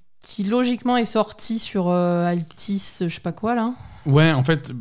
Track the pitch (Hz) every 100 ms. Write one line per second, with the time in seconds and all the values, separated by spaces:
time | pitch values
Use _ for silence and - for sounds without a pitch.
0 | - - - - 196 247 247 247 247 247
1 | 233 220 208 - - 226 - 202 175 180
2 | 175 175 175 175 160 - - 202 - -
3 | 175 - 175 170 214 240 226 247 - -
4 | - 139 160 143 131 156 - 127